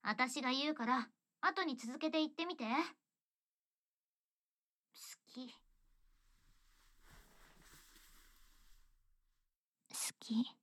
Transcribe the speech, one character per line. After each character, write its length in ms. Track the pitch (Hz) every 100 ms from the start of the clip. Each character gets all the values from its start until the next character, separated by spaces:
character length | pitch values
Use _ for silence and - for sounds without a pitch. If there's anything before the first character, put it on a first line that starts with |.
あ 140 | 196 214
た 120 | 254
し 120 | 269
が 100 | 262
言 220 | 262 294
う 20 |
か 120 | 302 233
ら、 260 | 254 226 _ _ _
後 240 | 370 381
に 120 | 359 240
続 220 | 226 262
け 120 | 311
て 100 | 311
言 100 | 311
っ 20 |
て 140 | - 339
み 100 | 349
て。 80 |
好 60 | 220 254 339 - _ _ _ _ _ _ _ _ _ _ _ _ _ _ _ _ _ _ _ - - - _
き。 260 | - 254 - _ _ _ _ - _ _ _ _ - - - - - - - - - - - - - - - - - - - - - - - - _ _ _ _ _ _ _ _ _ _
好 60 | - - -
き。 240 | - 226 247 -